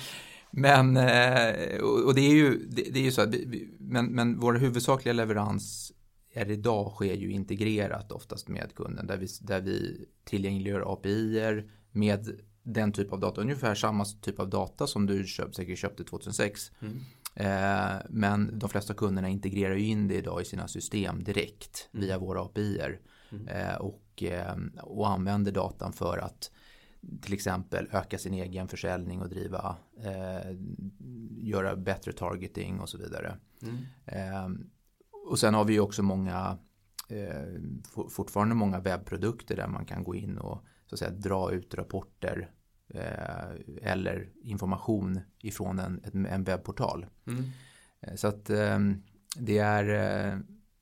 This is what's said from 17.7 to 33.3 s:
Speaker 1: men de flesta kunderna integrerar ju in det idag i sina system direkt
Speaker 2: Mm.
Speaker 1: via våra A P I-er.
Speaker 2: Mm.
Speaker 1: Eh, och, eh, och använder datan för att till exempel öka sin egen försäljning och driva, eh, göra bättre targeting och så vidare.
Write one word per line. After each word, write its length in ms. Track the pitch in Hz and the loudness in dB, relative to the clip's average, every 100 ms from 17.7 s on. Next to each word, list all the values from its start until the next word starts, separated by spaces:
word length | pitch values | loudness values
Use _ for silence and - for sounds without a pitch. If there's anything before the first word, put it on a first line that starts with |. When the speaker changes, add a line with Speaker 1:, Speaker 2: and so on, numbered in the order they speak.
| 98 98 98 - | 2 0 -2 -4
Speaker 1:
men 500 | 110 101 104 104 104 | 2 4 4 2 -2
de 100 | 104 | -2
flesta 240 | 101 - | -2 -4
kunderna 360 | 104 104 95 92 | 0 0 2 0
integrerar 460 | 98 98 98 95 95 | -2 -2 0 2 2
ju 100 | 107 | 2
in 220 | 107 101 | 2 2
det 80 | 95 | 0
idag 260 | 90 87 | -2 -4
i 40 | - | -4
sina 220 | 92 85 | -6 -6
system 560 | - - 110 90 90 | -8 -4 -2 -2 -2
direkt 680 | 95 98 - - - - - | -2 -2 -2 -6 -16 -14 -10
Speaker 2:
Mm. 120 | 113 95 | -4 -2
Speaker 1:
via 120 | 92 | -2
våra 240 | 95 92 | -2 -4
A 80 | 90 | -4
P 80 | 104 | -2
I-er. 380 | 104 95 69 - - - - | -2 -2 -4 -6 -12 -20 -16
Speaker 2:
Mm. 160 | 104 104 | -12 -8
Speaker 1:
Eh, 280 | 92 92 90 | -6 -4 -4
och, 480 | 98 - _ - | -6 -10 _ -8
eh, 320 | 92 87 90 92 - - | -6 -4 -4 -6 -8 -10
och 260 | - - 101 | -10 -2 0
använder 420 | 95 92 104 101 | 0 0 2 2
datan 420 | 98 95 - 92 | 0 -2 -4 -8
för 240 | - 87 92 | -4 -2 -2
att 340 | 95 - - - - - - - - - | -6 -10 -16 -16 -20 -20 -20 -20 -16 -12
till 120 | - | -6
exempel 540 | 98 98 92 95 92 98 | -4 -2 -4 -2 -4 -2
öka 260 | 98 92 95 | -2 -2 -6
sin 160 | 92 | -4
egen 340 | 95 90 92 92 | -4 -4 -6 -6
försäljning 540 | 90 92 90 90 90 | -6 -4 -4 -4 -6
och 80 | 92 | -6
driva, 480 | 95 92 92 95 85 - - | -6 -6 -4 -6 -8 -14 -12
eh, 540 | 107 95 92 95 90 92 - - 196 - 131 120 110 110 | -8 -6 -6 -8 -8 -10 -10 -10 -10 -12 -14 -14 -12 -8
göra 380 | 113 101 95 95 | -2 0 0 0
bättre 380 | 95 95 95 | -2 -4 -4
targeting 640 | - 90 95 92 92 92 95 | -6 -4 -4 -6 -6 -6 -6
och 100 | 95 | -6
så 80 | 92 | -10
vidare. 400 | 92 80 82 | -10 -8 -8